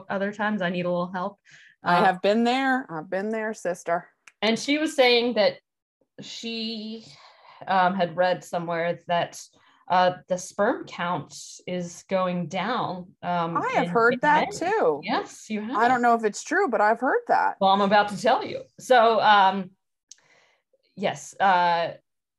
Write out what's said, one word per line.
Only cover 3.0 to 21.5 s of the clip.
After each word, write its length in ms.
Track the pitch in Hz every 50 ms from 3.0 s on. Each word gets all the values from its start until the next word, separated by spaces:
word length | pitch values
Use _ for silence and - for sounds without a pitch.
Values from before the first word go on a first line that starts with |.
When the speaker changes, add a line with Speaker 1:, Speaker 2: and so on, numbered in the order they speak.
| 160 190
Speaker 2:
been 200 | 180 190 196 214
there, 240 | 220 220 214 220 214
sister. 540 | - - 180 175 175 - - 165 175 170 - _ _ _ - _ -
Speaker 1:
And 160 | - 214 226 220
she 200 | - - 285 302
was 180 | 311 311 302
saying 380 | - 254 247 240 233 233 247 240
that 220 | 214 202 185 - - _ _ _ _ _ _ _ _ _ _ _ -
she, 840 | - - - - - 233 233 226 226 220 226 220 208 220 220 226 226 - - - - - _ _ _ - - - - -
um, 280 | 190 190 180 180 190
had 200 | 196 175 170 160
read 280 | 165 180 185 180 160 -
somewhere 540 | - - 175 170 170 170 165 165 175 170 - _ -
that, 340 | 175 175 156 - - - - - _ _ _ _ _ _ _ -
uh, 240 | 180 185 185 180 - - - -
the 80 | 185 180
sperm 480 | - - - - 202 226 311 - -
count 500 | - - - 170 170 180 156 143 - - - - - - - - -
is 380 | 180 180 175 175 - - - -
going 380 | 196 190 185 180 180 180 175 151
down, 640 | 165 185 175 214 254 220 160 - 185 180 180 - - _
um, 360 | - 175 175 175 165 165 170 285
Speaker 2:
I 120 | 381 494 523
have 100 | - 254
Speaker 1:
in, 60 | 175
Speaker 2:
heard 240 | 175 233 226 240 247
Speaker 1:
in 60 | 247
Speaker 2:
that 260 | - 294 294 - - -
Speaker 1:
men. 220 | 427 - 320 349
Speaker 2:
too. 300 | 427 440 277 165 151 139 -
Speaker 1:
Yes, 460 | 196 254 370 403 - - - - -
you 100 | 220 202
have. 140 | 214 220 262
Speaker 2:
I 140 | - 226 240
don't 120 | 262 247
know 120 | 240 240 233
if 80 | 226 220
it's 180 | 208 202 -
true, 280 | - - 294 359 415 311
but 100 | 226 214
I've 220 | 208 208 226 214
heard 180 | 247 269 370 480 480 -
that. 300 | - - 180 196 - -
Speaker 1:
Well, 100 | 196 190
I'm 100 | 190 202
about 260 | 202 196 208 208 202 208
to 100 | 208 170
tell 260 | 151 - 254 - 403
you. 180 | - - - - _ _ -
So, 400 | - - 254 247 220 226 226 208
um, 520 | - 208 208 202 190 190 190 196 185 185 _ _ _ _ _ _ _ _ - _ _ _ _ _ _ _ _ _ _ _ _ _ _ _ _
yes. 400 | - 202 170 143 147 - - - -
Uh, 560 | 185 202